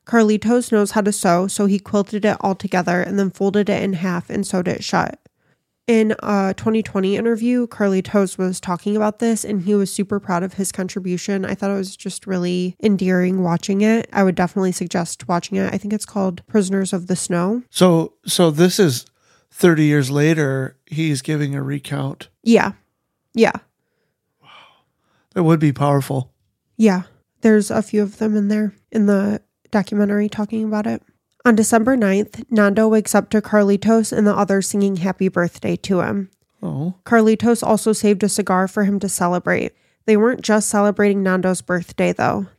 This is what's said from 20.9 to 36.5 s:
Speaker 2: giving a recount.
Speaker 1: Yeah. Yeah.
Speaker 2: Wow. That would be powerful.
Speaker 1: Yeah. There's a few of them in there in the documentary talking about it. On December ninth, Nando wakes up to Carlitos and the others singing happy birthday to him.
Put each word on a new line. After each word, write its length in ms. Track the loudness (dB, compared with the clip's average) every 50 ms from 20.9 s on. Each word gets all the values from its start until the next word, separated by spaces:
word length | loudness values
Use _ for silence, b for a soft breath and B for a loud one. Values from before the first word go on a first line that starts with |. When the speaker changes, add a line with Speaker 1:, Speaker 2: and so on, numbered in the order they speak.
| -6 -4 -2 -2 -2 -4
Speaker 2:
giving 340 | -4 -4 -4 -4 -4 -4 -4
a 80 | -6 -6
recount. 640 | -6 -8 -8 -8 -8 -6 -6 -4 -6 -8 -10 -16 -20 _ _ _
Speaker 1:
Yeah. 300 | 2 4 4 2 0 -4 -10 _ _ _ _ _ _ _ _ _ _ _
Yeah. 180 | 0 0 0 0 -4 -12 _ _ _ _ _ _ _ _ _ _ _ _ _ _ _
Speaker 2:
Wow. 80 | b b b b b b b b b b b _ _ _ _ _ _ _ _
That 100 | 0 2
would 160 | 2 2 4
be 140 | 2 0 0
powerful. 580 | 0 0 2 2 2 0 -2 -4 -6 -6 -8 _ _ _ _ _ _ _ _ _
Speaker 1:
Yeah. 260 | 2 2 4 4 2 -4 -8 _ _ _ _ _ _
There's 300 | 2 4 4 4 2 0
a 100 | -2 -4
few 200 | -4 -2 -2 -2 -2
of 140 | -2 -4 -4
them 160 | -4 -2 0
in 100 | 0 0
there 260 | 0 0 -2 -2 -4 -6 _ _ _
in 160 | -2 0 2
the 340 | 4 2 2 2 0 -4 -4 -8 _ _ _ _ _
documentary 580 | -2 -2 -2 0 0 0 0 2 0 0 -2 -2
talking 340 | -4 -6 -6 -4 -4 -6 -4
about 220 | -4 -4 -4 -4
it. 140 | -4 -6 -6 -10 _ _ _ _ _ _ _ _
On 120 | 4 4
December 420 | 4 4 4 2 2 4 2 2
ninth, 460 | 2 2 2 2 0 0 -2 -8 -16 -8 -2
Nando 360 | 2 4 4 4 4 4 4
wakes 280 | 4 4 2 2 2 0
up 160 | 0 0 2
to 100 | 0 -2
Carlitos 760 | 0 2 2 2 4 4 2 2 2 4 4 4 2 0 0
and 120 | 2 2
the 80 | 2 2
others 300 | 2 2 2 2 0 0
singing 300 | -2 -2 0 0 0 0
happy 300 | -2 -4 -4 -2 -2 -2
birthday 480 | 0 0 0 -2 -2 -4 -6 -6 -4 -4
to 240 | -4 -2 -2 0 0
him. 280 | 0 0 -2 -4 -6 -8 _ _ _ _